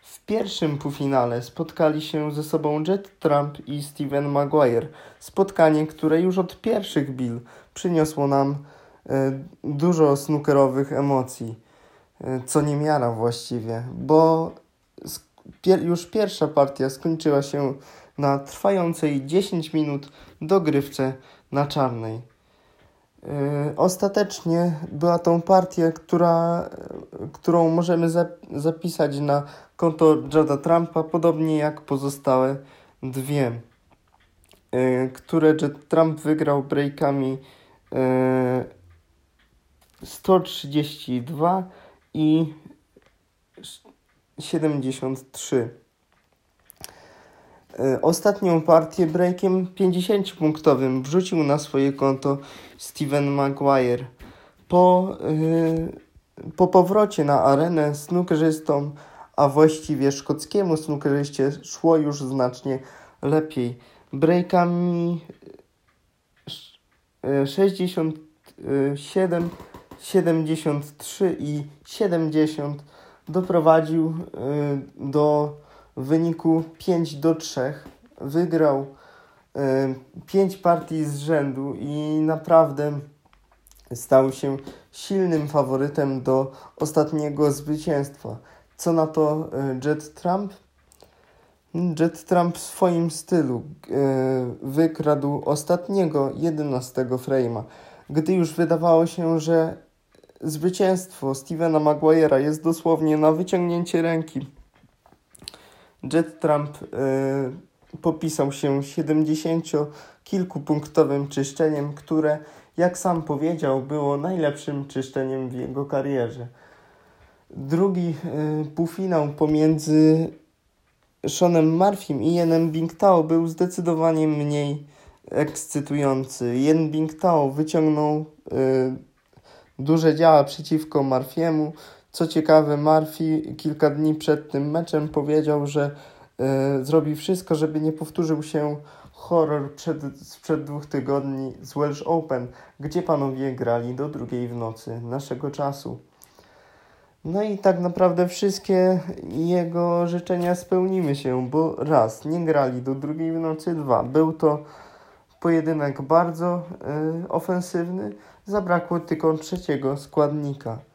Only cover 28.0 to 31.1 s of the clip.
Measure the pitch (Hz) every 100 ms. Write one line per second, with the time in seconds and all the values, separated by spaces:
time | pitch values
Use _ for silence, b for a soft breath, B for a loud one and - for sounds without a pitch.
28 | 170 165 170 - - 143 151 160 175 -
29 | 151 139 147 143 143 B B - 170 156
30 | 156 156 131 151 156 143 165 170 165 160
31 | 156